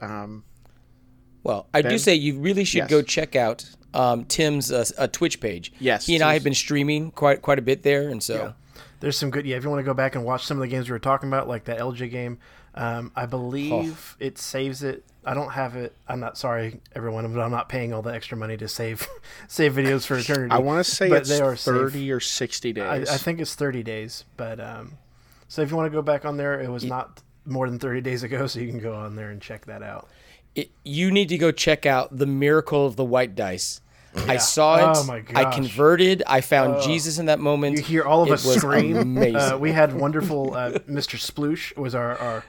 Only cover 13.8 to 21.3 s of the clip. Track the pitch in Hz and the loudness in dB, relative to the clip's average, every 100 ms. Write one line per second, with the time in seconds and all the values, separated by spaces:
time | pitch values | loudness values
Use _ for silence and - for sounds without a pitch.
13.8 | 160 160 - - 135 - - 135 135 131 | -4 -8 -16 -10 -10 -8 -8 -6 -6 -4
14.8 | 139 131 - _ - 131 143 135 127 123 | -6 -8 -12 _ -8 -6 -6 -4 -6 -6
15.8 | 120 - - 127 117 - 131 117 113 113 | -10 -12 -10 -8 -8 -6 -4 -2 -4 -10
16.8 | - - 113 110 113 117 117 120 - 131 | -16 -10 -8 -6 -4 -4 -2 -4 -4 -6
17.8 | 117 113 113 117 - 117 110 110 107 - | -6 -6 -6 -8 -8 -8 -8 -8 -8 -6
18.8 | 113 110 - - - - - - 151 135 | -6 -6 -10 -12 -20 -20 -8 2 2 4
19.8 | 135 135 - 131 117 139 123 120 135 160 | 2 2 0 -2 0 0 2 2 2 2
20.8 | 180 - 185 143 135 | 0 2 4 4 4